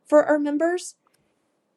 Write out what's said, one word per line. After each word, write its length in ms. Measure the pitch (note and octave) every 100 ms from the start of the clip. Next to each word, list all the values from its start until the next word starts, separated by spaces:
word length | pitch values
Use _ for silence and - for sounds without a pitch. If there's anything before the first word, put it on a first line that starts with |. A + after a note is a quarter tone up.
| -
for 180 | D4+
our 160 | - D4+
members. 560 | C#4+ D4 E4 F4 - - _ _ _ _ _ _ _